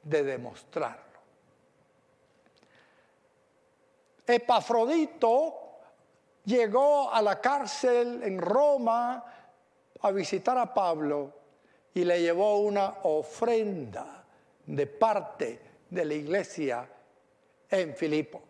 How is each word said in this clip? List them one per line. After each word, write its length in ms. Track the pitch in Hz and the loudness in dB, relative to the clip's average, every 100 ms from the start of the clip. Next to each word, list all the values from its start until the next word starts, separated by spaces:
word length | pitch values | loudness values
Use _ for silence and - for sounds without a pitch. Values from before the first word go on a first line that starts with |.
de 200 | 156 151 | -2 -2
demostrarlo. 960 | 139 127 120 - - 170 131 - - - _ _ _ _ _ _ _ _ _ _ _ _ _ _ _ _ _ _ _ _ _ _ _ _ _ _ _ _ _ _ - | -2 -6 -10 -16 -12 -8 -8 -8 -20 -20 _ _ _ _ _ _ _ _ _ _ _ _ _ _ _ _ _ _ _ _ _ _ _ _ _ _ _ _ _ _ 0
Epafrodito 1300 | 240 240 233 - 233 233 330 311 - 226 247 320 - - - - _ _ _ _ _ | 0 4 0 2 0 2 2 0 0 2 4 2 -6 -18 -20 -20 _ _ _ _ _
llegó 640 | - 247 220 220 285 294 262 | 0 2 2 4 4 4 2
a 140 | 233 | 2
la 180 | 208 196 | 2 2
cárcel 800 | 247 285 220 - 254 240 240 240 | 0 0 -4 -2 2 2 0 -4
en 160 | 226 190 | -6 -4
Roma 840 | 170 226 294 277 226 233 240 254 - - - _ _ _ _ - | 0 4 4 2 2 0 -2 -6 -12 -20 -20 _ _ _ _ -2
a 100 | 208 | 0
visitar 480 | 196 175 190 - 254 | 0 -2 -2 0 0
a 160 | 233 | 0
Pablo 580 | - 185 160 147 147 139 - _ _ _ _ _ | 0 0 0 0 -2 -4 -12 _ _ _ _ _
y 100 | 185 | -2
le 160 | 175 175 | 2 2
llevó 380 | 170 170 208 208 | 2 2 2 2
una 400 | 208 202 196 - | 2 0 -2 -2
ofrenda 1200 | 170 156 151 - 233 226 214 185 123 104 135 - - _ _ _ - | 0 0 -2 -4 0 2 0 -4 -8 -10 -14 -18 -20 _ _ _ -8
de 200 | 143 139 | -4 -4
parte 720 | - 226 208 - - 127 120 - _ _ | 0 0 0 -4 -8 -8 -8 -20 _ _
de 160 | 180 | -6
la 100 | 156 | -4
iglesia 760 | 151 147 190 170 - 143 120 123 - _ _ _ _ _ _ _ | -4 -2 -4 -4 -6 -4 -4 -8 -20 _ _ _ _ _ _ _
en 240 | 196 170 | -2 -2
Filipo. 480 | - 160 151 151 - - | -4 -2 0 -2 -10 -20